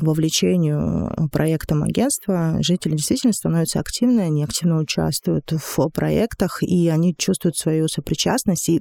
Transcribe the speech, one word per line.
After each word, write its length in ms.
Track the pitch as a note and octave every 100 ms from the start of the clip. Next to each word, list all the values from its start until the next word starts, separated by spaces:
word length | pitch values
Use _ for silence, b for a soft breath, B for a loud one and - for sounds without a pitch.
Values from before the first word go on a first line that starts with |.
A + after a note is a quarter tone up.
вовлечению, 1120 | D#3 D#3 D#3+ - F3+ F3+ D3+ D3 D#3 E3 - -
э, 120 | D#3
проектам 500 | D3+ D#3 D#3 - D3+
агентства 720 | D#3 F3 C4+ - - F3 D#3+ D#3+
жители 300 | D3+ F3+ D#3+ D#3
действительно 380 | - C4 A#3+
становятся 440 | - E3 E3 D#3+ D#3+
активны, 420 | - - A#3+ A#3
они 220 | E3+ D3
активно 340 | D3 - E3+ D#3+
участвуют 720 | D3+ - D#3+ - F3 D#3+ -
в 380 | D#3 - - D#3+
проектах, 720 | - D#3 D3+ A#3 - F#3 -
и 260 | - F3+ E3+
они 260 | D#3+ F3 D3+
чувствуют 380 | - F#3+ F3 -
свою 300 | D#3+ D#3+ D#3+
сопричастность 840 | - - D#3+ E3 A#3+ - E3+ -
и 100 | E3